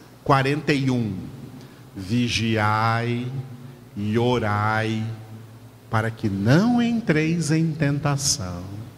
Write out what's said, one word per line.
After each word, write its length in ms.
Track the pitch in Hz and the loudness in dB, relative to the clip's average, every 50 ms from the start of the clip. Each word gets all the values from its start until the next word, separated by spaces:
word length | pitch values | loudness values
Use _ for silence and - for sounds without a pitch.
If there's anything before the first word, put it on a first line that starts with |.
| - - - - - | -20 -20 -20 -6 0
quarenta 520 | - 139 135 131 135 147 151 147 170 151 | 2 4 4 4 2 0 0 0 0 0
e 160 | 135 135 131 | 2 2 2
um: 260 | 127 120 113 104 95 90 85 - - - - - - - - - - - - - - | 0 0 0 -2 -4 -6 -8 -10 -12 -14 -16 -16 -16 -18 -18 -20 -20 -20 -20 -18 -14
"Vigiai 1300 | 98 95 90 113 123 123 117 - 98 110 113 110 107 104 104 107 107 113 113 113 117 117 120 120 120 123 127 135 139 - - - - - - - - - - - | -12 -6 -2 0 0 0 0 0 0 0 0 2 2 2 4 4 4 2 2 2 0 0 -2 -2 -4 -4 -6 -6 -8 -10 -10 -14 -16 -16 -18 -18 -20 -20 -14 -8
e 220 | 101 101 104 107 117 | -6 -4 0 2 2
orai 840 | 120 123 123 120 113 104 104 104 107 107 110 110 110 110 113 110 110 113 113 - - - - - - - - - - - - - - - | 2 4 2 2 2 0 0 2 2 2 2 0 0 0 -2 -2 -4 -6 -8 -10 -14 -16 -18 -18 -18 -20 -20 -20 -20 -20 -20 -20 -8 -2
para 200 | - 110 110 113 | 0 0 0 0
que 180 | 113 - - 107 | -2 -4 -4 -2
não 540 | 98 98 98 113 139 170 214 240 240 240 240 | -2 2 4 6 6 6 6 4 4 2 2
entreis 680 | 233 233 226 - - 156 151 156 160 170 170 156 135 | 2 0 0 0 0 2 2 2 2 0 0 0 0
em 220 | 160 160 165 165 147 | 2 2 2 0 0
tentação. 920 | 160 147 143 143 139 - 143 143 135 - - - - 92 90 87 87 90 98 101 104 113 - - | 0 0 0 0 0 0 0 0 0 0 -2 -2 -2 -4 -6 -8 -8 -10 -10 -12 -12 -14 -14 -16